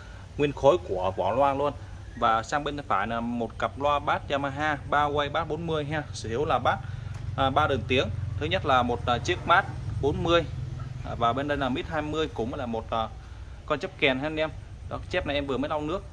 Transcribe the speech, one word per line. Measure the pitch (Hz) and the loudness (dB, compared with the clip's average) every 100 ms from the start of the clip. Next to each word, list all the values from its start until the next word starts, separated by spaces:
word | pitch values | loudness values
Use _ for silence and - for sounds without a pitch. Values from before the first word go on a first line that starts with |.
| - - - - | -14 -16 -8 0
nguyên | 147 | 0
khối | - 135 175 - | 6 6 6 4
của | 92 92 95 | -2 0 2
vỏ | 92 | 2
loa | 120 139 | 4 4
luôn. | 135 143 - - - - - | 4 0 -2 -12 -14 -12 0
Và | 117 113 | 4 4
sang | 110 147 | 2 -2
bên | 151 143 - | -2 -4 0
phải | 98 110 | 0 0
là | 117 | -2
một | 117 120 113 - | -2 -2 -4 -2
cặp | 113 95 | -4 0
loa | 143 143 | 2 2
bass | 151 180 - | 0 -2 0
Yamaha | 139 139 135 156 139 - | -2 -2 -2 -2 -2 0
ba | 143 | 2
quay | 147 147 143 | 4 2 0
bass | 151 160 | 0 -2
bốn | 160 165 | -4 -2
mươi | 156 | -2
ha, | 147 156 143 | -2 -4 -4
sở | - 110 | -6 -4
hữu | 117 | -2
là | 151 123 | 2 2
bass, | 143 190 - - - - - - | 2 0 -4 -8 -8 -8 -4 0
à, | 135 | 2
ba | 139 151 | 4 4
đường | 131 - | 2 2
tiếng. | 127 113 - - - | 2 2 -2 -4 -2
Thứ | 156 | 0
nhất | 185 160 | 0 4
là | 127 | 4
một, | 123 120 123 | 4 2 2
à, | 120 | 0
chiếc | 170 180 - | 2 0 4
bass | 180 185 - - - | 4 4 -4 -4 0
bốn | 135 185 | 0 2
mươi, | 170 170 156 - - - - - | 4 4 4 -4 -6 -6 -8 -8
à, | 123 110 | -6 0
và | 117 | 2
bên | 127 147 | 2 0
đây | 143 | 0
là | 131 | 0
mid | 135 175 | -2 -2
hai | 160 | -4
mươi | 151 156 156 | -2 -2 -2
cũng | - 113 | -2 -4
là | 151 120 | -4 -4
một, | 113 - | -4 -2
à, | 117 110 - - - - - - | -2 -2 -6 -14 -14 -14 -10 -4
con | 147 | -4
chép | 190 - | -4 0
kèn | 147 131 | 2 2
ha | 156 | 0
anh | 156 | -2
em. | 156 - - - - | -4 -4 -12 -12 -8
Đó, | 131 - | -8 -4
chép | 180 156 | -4 0
này | 143 | -2
em | 139 | 0
vừa | 123 | 0
mới | 151 | 0
lau | 156 | -2
nước | 151 190 - | -2 -4 -6